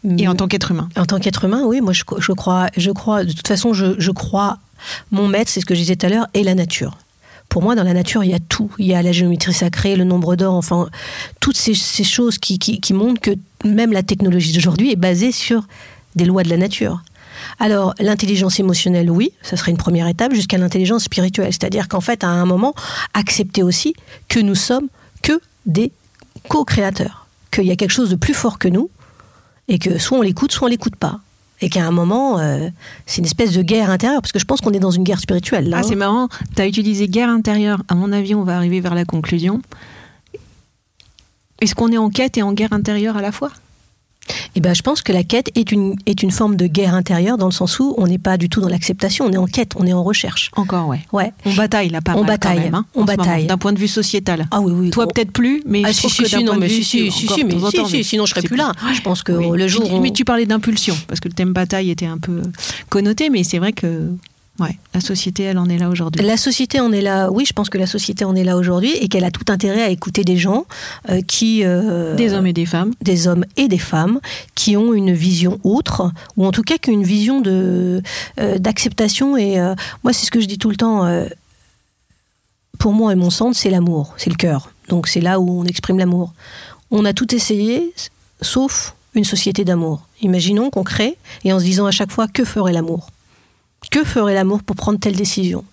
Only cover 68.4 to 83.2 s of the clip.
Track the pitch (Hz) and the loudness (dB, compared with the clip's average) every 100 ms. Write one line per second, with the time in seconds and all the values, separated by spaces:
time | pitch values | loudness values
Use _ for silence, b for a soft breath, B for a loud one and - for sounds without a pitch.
68.4 | 180 180 180 180 226 320 196 190 180 - | 2 2 2 2 0 0 0 0 0 -2
69.4 | - 190 202 208 220 175 - 190 185 180 | -2 0 0 0 0 -2 -2 -2 2 2
70.4 | 180 214 359 B B B - 185 185 - | 2 0 -2 B B B -2 -2 -2 -2
71.4 | 226 220 190 180 214 170 165 180 233 196 | 2 2 2 2 0 0 -2 0 2 2
72.4 | 185 170 170 170 196 240 185 180 175 175 | 2 0 0 0 -2 -2 0 2 2 2
73.4 | - - 269 180 - 160 170 247 B B | 0 0 0 0 0 0 2 0 B B
74.4 | B - - 208 233 214 190 170 175 175 | B -4 0 2 2 2 2 2 2 2
75.4 | 180 196 190 233 - - 180 160 B - | 0 0 0 0 0 -2 -2 -4 B 0
76.4 | 190 190 - 320 - 208 185 208 214 269 | 0 0 0 0 2 2 2 2 2 2
77.4 | 202 185 185 180 180 180 185 B B - | 2 2 2 0 0 -2 -4 B B -4
78.4 | 214 196 190 208 233 - 220 - 277 277 | -2 0 0 0 -4 0 0 2 2 2
79.4 | 202 190 180 190 B B 247 247 - 233 | 2 2 0 -2 B B -2 0 0 0
80.4 | 202 196 220 202 226 214 180 170 160 - | 0 -2 -2 0 0 2 2 0 -4 -10
81.4 | _ _ _ _ _ _ _ _ _ _ | _ _ _ _ _ _ _ _ _ _
82.4 | _ _ _ - 220 214 220 190 | _ _ _ -2 2 4 4 4